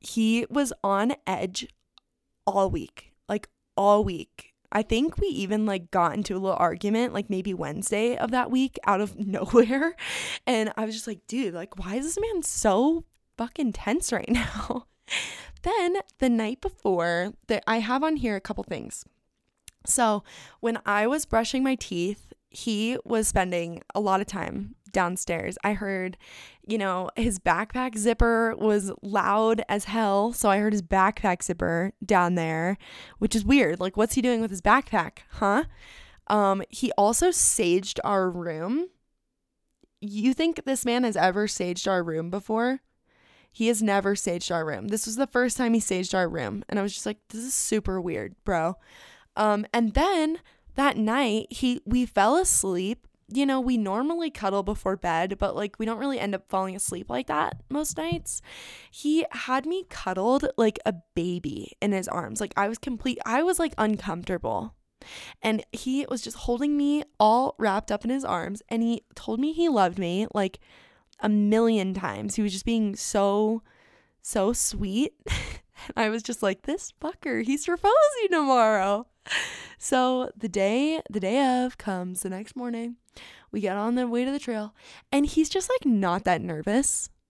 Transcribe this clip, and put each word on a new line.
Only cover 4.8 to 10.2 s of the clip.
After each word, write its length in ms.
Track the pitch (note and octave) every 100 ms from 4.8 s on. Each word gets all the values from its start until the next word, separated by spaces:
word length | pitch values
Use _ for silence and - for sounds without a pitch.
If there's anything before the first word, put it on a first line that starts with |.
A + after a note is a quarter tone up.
think 360 | G#3+ A3+ D#4 -
we 80 | G4+
even, 400 | D4 F#3+ G#3+ G#3+
like, 240 | G3 E3+
got 240 | F#3+ E3+
into 220 | F3 G3+ F#3+
a 20 |
little 180 | F#3+ F#3
argument, 560 | F3 E3+ G3+ A3 B3
like, 160 | - G#3
maybe 240 | F#3+ G3
Wednesday 640 | F3+ D3+ D#3 G3 G#3 A#3 B3
of 140 | A3+
that 220 | B3 -
week 260 | B3+ C4 - -
out 140 | G3
of 180 | G#3 -
<laughs> 80 | G3
nowhere. 720 | F#3+ - A#3+ A3+ C4+ E4 E4+ - -